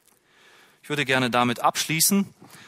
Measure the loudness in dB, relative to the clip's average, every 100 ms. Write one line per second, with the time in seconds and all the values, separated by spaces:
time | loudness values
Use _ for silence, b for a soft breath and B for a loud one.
0 | _ B B B B B B B -8 -6
1 | 0 0 2 2 0 0 -2 -2 -4 0
2 | 2 2 0 -8 B B